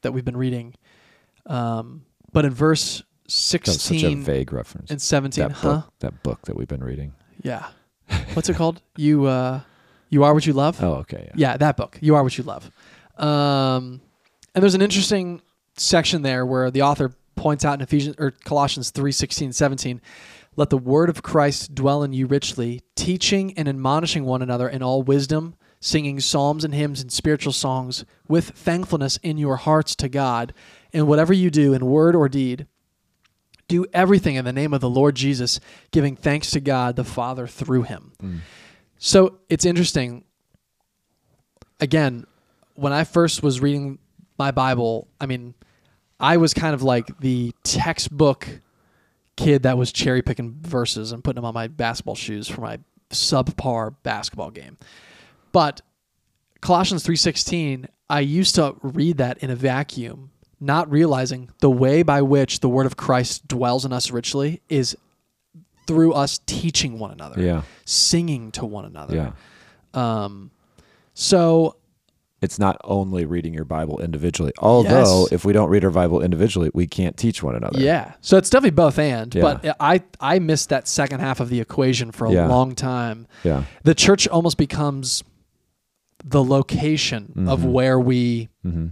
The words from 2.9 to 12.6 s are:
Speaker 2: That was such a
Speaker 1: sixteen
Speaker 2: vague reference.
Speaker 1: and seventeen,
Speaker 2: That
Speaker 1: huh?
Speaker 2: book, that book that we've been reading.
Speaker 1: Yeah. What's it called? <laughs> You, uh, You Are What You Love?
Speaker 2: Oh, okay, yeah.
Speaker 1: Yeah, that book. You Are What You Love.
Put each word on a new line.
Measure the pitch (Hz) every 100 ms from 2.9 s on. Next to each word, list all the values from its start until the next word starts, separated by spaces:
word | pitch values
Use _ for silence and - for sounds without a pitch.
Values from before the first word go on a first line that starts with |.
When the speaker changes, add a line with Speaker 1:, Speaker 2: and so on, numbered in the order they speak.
| -
Speaker 2:
That | - _
was | _
such | - - 170 -
a |
Speaker 1:
sixteen | 82 - 165 90 71
Speaker 2:
vague | 73 69 67
reference. | 67 - - -
Speaker 1:
and | 147
seventeen, | - 147 135 143 151
Speaker 2:
That |
Speaker 1:
huh? | 143 151 147
Speaker 2:
book, | - _
that | - -
book | - 60
that | - -
we've | 62
been | 69
reading. | 64 67 71 69 _ _
Speaker 1:
Yeah. | - 120 - _ _ _ _ - -
What's | - 160
it | 160
called? | 165 165 _
<laughs> | -
You, | 151 151
uh, | 139 131 127 131 - _ _ _ _
You | 147
Are | 143
What | 151 156
You |
Love? | 139 147 175
Speaker 2:
Oh, | 90 73
okay, | - - 50
yeah. | - 139
Speaker 1:
Yeah, | 123
that | 147 139
book. | 156 -
You | 151 151
Are |
What | 131 -
You |
Love. | 123 101